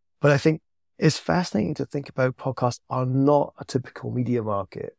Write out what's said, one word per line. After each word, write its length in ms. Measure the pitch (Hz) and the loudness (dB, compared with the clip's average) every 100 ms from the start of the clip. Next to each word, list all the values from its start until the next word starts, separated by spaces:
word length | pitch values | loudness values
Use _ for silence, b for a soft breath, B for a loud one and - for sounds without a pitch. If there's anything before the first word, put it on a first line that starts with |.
| _ _ | _ _
But 100 | 143 | 2
I 80 | 139 | 4
think 240 | 160 160 _ _ _ - | 2 0 _ _ _ 0
it's 200 | 156 - | 0 2
fascinating 560 | - 165 175 202 170 | 0 -2 0 -2 -2
to 100 | 151 | -4
think 240 | 135 147 139 | -6 -8 -6
about 280 | - 127 - | -2 -2 -2
podcasts 440 | 135 123 123 - - | -6 -2 -2 -2 -6
are 160 | 127 | -4
not 480 | 127 131 139 147 - - | 0 2 4 4 2 -8
a 60 | |
typical 460 | - 127 - - 127 | -4 -4 -4 -10 -6
media 320 | 117 120 120 | -2 0 -2
market. 540 | 107 101 95 - - | -2 -4 -4 -10 -12